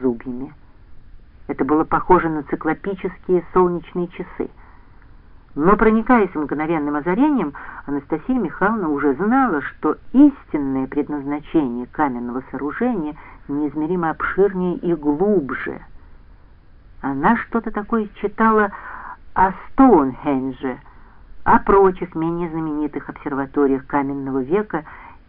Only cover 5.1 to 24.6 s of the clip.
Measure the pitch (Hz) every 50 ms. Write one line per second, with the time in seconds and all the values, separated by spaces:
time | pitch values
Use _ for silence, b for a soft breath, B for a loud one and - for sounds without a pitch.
5.1 | - - - - - - - - - 139 151 190 208 202 220 220 220 226 214 -
6.1 | 254 226 196 180 - 156 147 139 147 147 156 160 170 151 143 147 147 147 143 175
7.1 | 185 226 285 311 285 233 165 143 B B B B B B B - 143 139 - -
8.1 | 160 156 - - 262 247 190 147 - - 185 208 233 214 175 156 143 143 147 143
9.1 | 131 135 196 214 254 269 262 233 165 143 135 - - - - 156 - - - -
10.1 | - 254 294 285 - - - - - 147 139 135 135 135 131 135 - 147 143 -
11.1 | 147 143 135 143 147 147 147 - - 160 143 120 120 123 123 - - - 151 135
12.1 | 123 120 120 120 120 131 131 - - 131 139 147 147 - 233 254 233 185 151 151
13.1 | 151 B B B B B B - 143 147 151 143 139 156 151 160 185 180 170 160
14.1 | 151 - - - - 185 196 196 190 180 180 180 170 - - 175 170 151 143 147
15.1 | 147 151 196 208 208 175 139 123 - - - - 65 - - - b b b b
16.1 | b b b b b b b b - - _ - - - - - - - - 135
17.1 | 139 135 160 208 233 220 - - - 233 220 220 - 208 208 - 233 220 214 208
18.1 | - - 208 196 202 - 226 226 214 214 208 202 B B B B B B B B
19.1 | B B - - - - 185 196 190 - - - - - 269 262 202 156 135 131
20.1 | 123 - - 147 139 131 131 135 123 - 143 131 123 123 b b b b b b
21.1 | b b b b - - - - 214 226 - - 196 196 196 185 180 - 180 180
22.1 | - 160 160 165 170 175 175 165 156 165 160 156 147 151 151 143 - 143 - -
23.1 | 143 - - 147 139 135 139 135 - 147 143 135 135 135 135 - 147 143 135 139
24.1 | 139 139 135 135 131 135 127 135 175 214